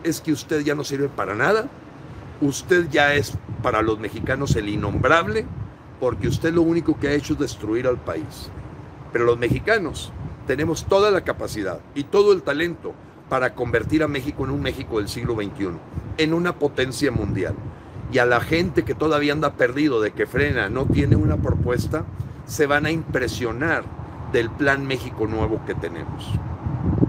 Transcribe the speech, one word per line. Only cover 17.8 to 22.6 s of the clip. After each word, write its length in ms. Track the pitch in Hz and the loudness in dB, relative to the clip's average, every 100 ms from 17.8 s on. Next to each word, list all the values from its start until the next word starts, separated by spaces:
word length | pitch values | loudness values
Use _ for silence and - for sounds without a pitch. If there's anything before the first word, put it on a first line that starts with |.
| - - - | -16 -12 -2
Y 60 | 127 | 2
a 80 | 123 | 4
la 160 | 120 | 4
gente 420 | - 160 180 156 | 2 0 2 0
que 100 | 156 | 0
todavía 380 | 131 156 147 147 | 0 2 2 2
anda 220 | 147 147 | 2 0
perdido 480 | - 127 131 151 117 | 2 2 4 2 4
de 100 | 107 | 2
que 140 | 107 104 | 0 0
Frena 420 | 127 143 131 98 | 2 2 2 0
no 180 | 123 139 | 0 2
tiene 300 | - 135 - | 4 6 6
una 220 | 156 151 | 6 2
propuesta, 640 | 135 - 120 120 - 151 160 - - - - | 2 2 2 0 0 -2 -4 -8 -10 -10 -10
se 200 | - | 0